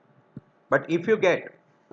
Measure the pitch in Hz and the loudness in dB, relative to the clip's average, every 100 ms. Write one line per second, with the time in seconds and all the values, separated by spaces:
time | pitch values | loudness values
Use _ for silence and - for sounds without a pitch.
0 | _ _ _ - - _ - 139 - 170 | _ _ _ -20 -20 _ -2 -2 0 -4
1 | 175 214 185 156 - - _ _ - | 0 2 2 0 -4 -18 _ _ -20